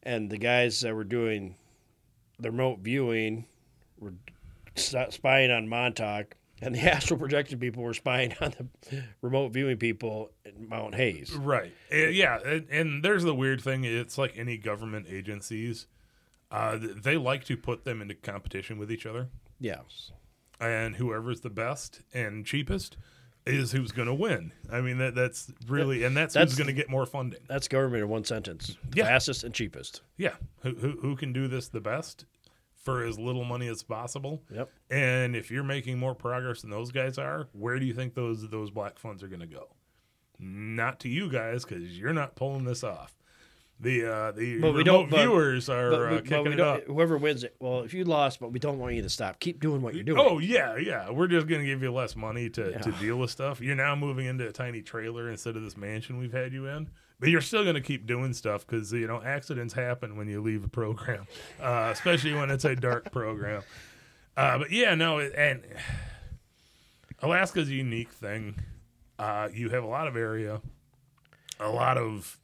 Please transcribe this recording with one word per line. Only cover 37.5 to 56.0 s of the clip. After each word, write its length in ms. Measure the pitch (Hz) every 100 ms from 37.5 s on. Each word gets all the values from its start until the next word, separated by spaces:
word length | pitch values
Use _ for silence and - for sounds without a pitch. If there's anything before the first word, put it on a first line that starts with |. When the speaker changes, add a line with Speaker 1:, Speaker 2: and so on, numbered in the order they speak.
Speaker 2:
where 260 | 101 110 127
do 60 | 131
you 60 | 117
think 180 | 127
those, 340 | 127 120 113 107
those 200 | 110 107
black 300 | 104 101 -
funds 240 | 113 98
are 40 | 98
gonna 200 | 92 85
go? 220 | 71 - _ _ _ _ _ _ _
Not 600 | 95 98 107 113 117 131
to 100 | 123
you 180 | 131 196
guys, 380 | 131 113 123 -
'cause 160 | 92
you're 320 | 87 87 113
not 220 | 160 139 -
pulling 300 | 131 139 127
this 180 | 120
off. 320 | 117 87 65 _ _ _ - _ _ _
The, 260 | 113 127 113
uh, 260 | 110 110
the 260 | 104 120 117
Speaker 1:
But 140 | 160
we 60 | 147
Speaker 2:
remote 40 | 156
Speaker 1:
don't, 240 | 185 156
but, 120 | 156
Speaker 2:
viewers 460 | 147 202 147 127 123
are, 220 | 123 123
Speaker 1:
but 100 | 120
we, 60 | 120
Speaker 2:
uh, 40 |
Speaker 1:
but 140 | - -
Speaker 2:
kicking 180 | 151
Speaker 1:
we 100 | 147
Speaker 2:
it 20 | 147
Speaker 1:
don't, 200 | 156 135
Speaker 2:
up. 20 |
Speaker 1:
whoever 340 | - 143 165 156
wins 260 | 147 135
it, 120 | 120 -
well, 220 | 127 127
if 140 | 117 180
you 80 |
lost, 360 | 180 156 143 131
but 120 | 120
we 80 | 123
don't 180 | 143 139
want 160 | 123
you 80 | 117
to 80 | 98
stop. 300 | - 104 90
Keep 200 | - 156
doing 220 | 151 143
what 140 | 123 151
you're 80 |
doing. 160 | 110 160
Speaker 2:
Oh, 180 | 285 165
yeah, 400 | 170 233 135 110
yeah. 320 | 185 131 95
We're 160 | 123 180
just 220 | 175 156
gonna 180 | 160 143
give 160 | 135
you 100 | 131
less 240 | 123 120 101
money 320 | 110 117 117
to, 260 | 113 101 92
to 140 | 107
Speaker 1:
Yeah. 80 | 92
Speaker 2:
deal 180 | 104 120
with 140 | 127
stuff. 280 | - 135 127
You're 160 | 120 139
now 200 | 139 143
moving 320 | 143 131 131
into 200 | 127 117
a 40 |
tiny 320 | 104 123 117
trailer 480 | - 117 113 117 117
instead 240 | 107 - 110
of 80 |
this 120 | 110 104
mansion 420 | 101 110